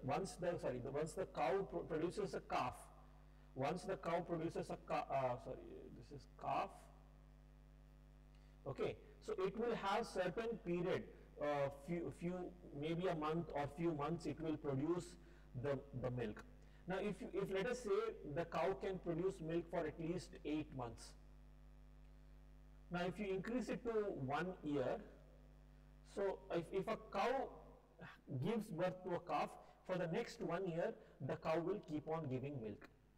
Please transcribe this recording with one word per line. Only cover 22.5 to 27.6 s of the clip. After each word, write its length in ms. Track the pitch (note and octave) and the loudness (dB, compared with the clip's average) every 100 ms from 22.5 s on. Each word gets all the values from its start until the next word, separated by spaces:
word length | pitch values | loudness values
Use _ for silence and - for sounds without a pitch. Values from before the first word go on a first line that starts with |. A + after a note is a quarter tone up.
| - - - - | -18 -18 -16 -2
Now 100 | F3 F3+ | 2 2
if 100 | F3+ | 2
you 140 | G3 | 2
increase 360 | F#3+ G3+ B3 A3+ | 2 2 0 2
it 140 | B3+ | 0
to 60 | A#3 | 2
one 640 | A3 G3+ D#3 C3 D3 F3+ F3+ | 2 2 2 0 2 0 -2
year, 340 | D3+ C#3+ B2+ A3 - - - - - - - - - - - | 0 2 4 2 -4 -14 -18 -18 -18 -18 -18 -18 -18 -18 -8
so 240 | - G3 - - | 0 2 2 0
if, 120 | F3 E3 | 0 2
if 160 | F#3+ F#3 | 0 2
a 100 | A3 - | 0 0
cow 380 | D3+ A3+ C4 - - | 4 6 6 2 -4